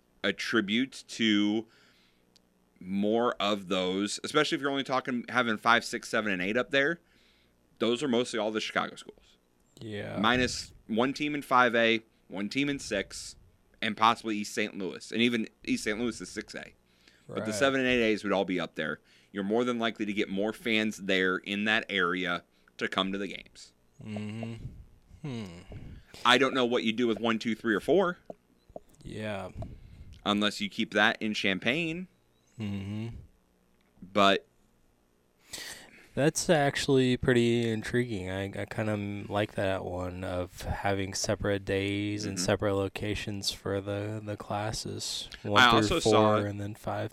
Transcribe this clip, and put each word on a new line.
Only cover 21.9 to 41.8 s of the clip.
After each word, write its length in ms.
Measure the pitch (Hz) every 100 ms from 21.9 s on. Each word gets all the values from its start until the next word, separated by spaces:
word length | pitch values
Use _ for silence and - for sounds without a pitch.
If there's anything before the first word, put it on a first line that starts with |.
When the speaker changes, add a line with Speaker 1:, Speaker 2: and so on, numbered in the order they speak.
| 98 87 90 90 87 - _ _ -
Speaker 1:
to 80 | 117
come 240 | - 95
to 60 | 98
the 80 | 98
games. 460 | - - - - _ _ - 110
Speaker 2:
Mm-hmm. 480 | 104 104 110 113 113 - - - - _ -
Hmm. 220 | 151 131 196 170 - 107 - - - -
Speaker 1:
I 120 | 117 127
don't 140 | 135
know 100 | 131 120
what 160 | 120
you 80 | 113
do 140 | 110 120
with 120 | 104
one, 180 | 113 113
two, 160 | 117
three, 200 | 110 113
or 60 | 98
four. 380 | - 170 180 180 - - _ _ - - - -
Speaker 2:
Yeah. 460 | - 107 107 101 92 - - - - - - - -
Speaker 1:
Unless 340 | 104 104 -
you 80 | 101
keep 240 | - 110
that 260 | 104 107 -
in 120 | 107
Champaign. 720 | 104 104 92 113 147 165 160 185 _ _ _ _ -
Speaker 2:
Mm-hmm. 480 | 104 101 98 107 113 117 - _ _ _ _ _ _ _ 90
Speaker 1:
But 340 | 101 98 95 - _ _ _ _ _ _ _ _ _ _ - - - - - -
Speaker 2:
That's 340 | - 147 - -
actually 680 | 160 143 - - 135 127 123
pretty 520 | - 123 120 117 117
intriguing. 600 | 110 - 123 123 104 92
I, 140 | 95
I 200 | 98 98 101
kinda 600 | - 110 104 101 101 101
like 220 | 101 110 -
that 280 | 98 95
one 380 | 90 90 90 90
of 380 | 92 90 90 -
having 520 | - - 101 98 95
separate 500 | 98 - 104 104 101
days 600 | 98 98